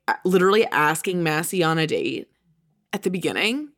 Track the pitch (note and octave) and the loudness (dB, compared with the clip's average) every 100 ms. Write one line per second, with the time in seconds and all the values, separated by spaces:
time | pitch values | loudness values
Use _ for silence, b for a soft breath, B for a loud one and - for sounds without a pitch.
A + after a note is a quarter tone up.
0 | - - F#3 F#3 F#3 G#3+ - - D3+ D#3+ | -4 -2 2 4 4 4 2 2 0 0
1 | G3 F3+ D#3+ D#3 - F#3 D#3+ D#3+ D#3+ E3 | -2 -2 0 -2 -2 0 0 2 0 -2
2 | - C3 - _ _ _ _ _ _ G3+ | -2 -6 -10 _ _ _ _ _ _ -6
3 | F#3+ F#3 D#3 F#2+ G#3 C4+ D4+ | -4 -2 -2 -2 -2 -2 -8